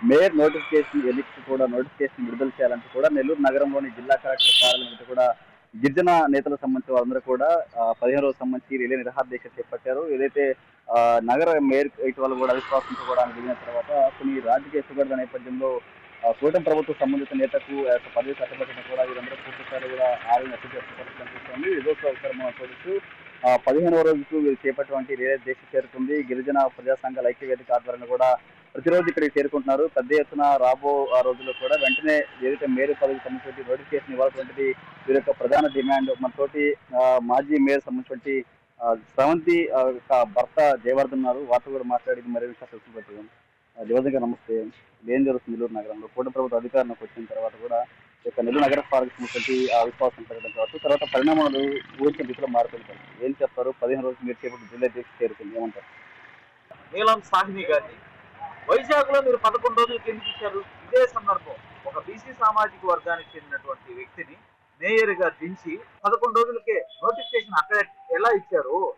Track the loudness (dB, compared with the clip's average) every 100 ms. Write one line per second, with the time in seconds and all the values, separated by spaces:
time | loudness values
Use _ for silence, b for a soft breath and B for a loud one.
0 | 6 6 6 6 4 2 0 0 2 0
1 | 0 -2 -4 -12 -6 0 0 0 -4 -4
2 | -6 -4 -8 -4 -4 0 -2 -2 -6 0
3 | 2 2 0 2 2 2 0 -2 -6 -10
4 | -2 0 0 0 2 4 4 2 -4 -12
5 | -8 2 2 2 -6 _ _ -2 0 4
6 | 4 6 6 2 0 -4 -2 -4 0 0
7 | 2 -2 -2 0 4 2 0 -2 0 2
8 | 2 2 0 -2 -4 -6 _ -4 -2 -2
9 | -4 -6 -6 -6 -12 -14 -10 -8 -4 -4
10 | -2 -2 0 2 0 0 _ _ 0 4
11 | 6 4 4 2 4 4 4 2 0 -2
12 | -6 -2 -4 0 0 0 0 -2 -2 -12
13 | -4 0 0 -2 -8 -8 -6 -8 -2 2
14 | 2 2 -4 -4 0 0 0 -6 -6 -2
15 | -2 -2 -6 -10 -10 -6 -4 -4 -8 -20
16 | -20 -4 -2 0 0 0 2 0 0 -2
17 | 0 0 -2 -2 0 0 -4 -4 0 0
18 | 0 -4 -4 -4 -8 -6 -8 -8 -10 -2
19 | -2 -2 -10 -14 -14 -16 -10 -8 -8 0
20 | 0 0 0 0 0 -10 -12 -12 -14 -14
21 | -16 -14 -16 -16 -14 -6 -2 -2 0 -2
22 | -2 -4 -6 -6 -6 -8 -14 -14 -6 -6
23 | -6 -20 -20 0 4 4 4 4 4 6
24 | 6 2 0 0 2 2 -2 -4 -4 -4
25 | -6 -4 0 0 -2 -8 -2 -2 -2 -4
26 | -2 -2 -2 -4 -2 2 2 0 -2 -2
27 | -2 -2 -2 -2 -4 -6 0 -2 -2 -10
28 | -4 0 2 2 -2 -20 _ -4 2 2
29 | 2 0 0 0 0 -2 0 0 2 -2
30 | 0 0 0 0 2 4 4 2 0 0
31 | 2 2 2 -2 -6 -6 -2 0 2 0
32 | 2 2 0 -4 -4 -2 0 0 0 2
33 | 0 0 -6 -10 -12 -14 -6 -6 -2 -6
34 | -4 0 0 0 -12 -2 -2 -2 -8 -18
35 | 2 2 2 0 2 4 2 0 2 2
36 | 2 -2 -4 -2 -4 2 0 0 _ 2
37 | 4 4 4 0 2 4 4 4 0 -8
38 | -6 -10 -4 -4 -6 _ _ _ 0 0
39 | -2 2 2 4 2 2 2 2 0 -2
40 | 0 2 2 0 0 4 4 4 2 2
41 | 2 0 0 -2 2 0 0 -6 -2 -4
42 | -2 -6 -4 -6 -6 -10 -18 -20 _ -18
43 | -16 -18 -18 _ _ _ _ -14 0 0
44 | 2 -2 -4 -6 -6 -6 -6 -14 _ _
45 | -4 0 2 0 -4 -6 -6 -6 -12 -14
46 | -14 -6 -6 -4 -2 -2 -2 -2 -2 -6
47 | -14 -14 -12 -6 -8 -8 -4 -4 -4 _
48 | _ _ -10 -4 -2 2 2 2 0 0
49 | 0 -6 -8 -6 -2 0 2 2 0 0
50 | -2 -2 -16 -14 -12 -6 -6 -4 0 0
51 | 2 2 4 4 2 2 -2 -4 -8 0
52 | 0 0 -8 -6 -2 0 0 -2 -18 -20
53 | -20 -8 -6 -2 -4 -2 -4 -2 -2 -2
54 | -4 -6 -8 -8 -10 -12 -18 -2 -2 -2
55 | -14 -4 -4 -4 -12 -8 -8 -10 -20 -20
56 | -20 -20 -20 -20 _ _ _ -20 -14 0
57 | 2 2 0 0 0 -4 0 0 0 -20
58 | -20 -20 -20 -18 -18 -16 0 0 4 2
59 | 4 2 2 2 2 2 0 2 0 0
60 | -6 -8 -8 -6 -6 -8 -10 -20 0 2
61 | 2 0 -2 -2 -4 -16 -18 -16 -12 -12
62 | -12 -16 -18 -2 0 2 0 -2 -2 -2
63 | 0 -6 -8 -20 -12 -12 -10 -12 -12 -18
64 | -16 -16 -18 -18 _ _ _ _ -2 2
65 | 2 2 -2 -2 -12 -10 -10 -12 -14 _
66 | -2 0 0 2 0 -2 -2 -4 -4 -6
67 | -4 -4 -2 -4 -2 -2 0 0 -2 -8
68 | -6 0 2 2 0 -2 0 -2 -2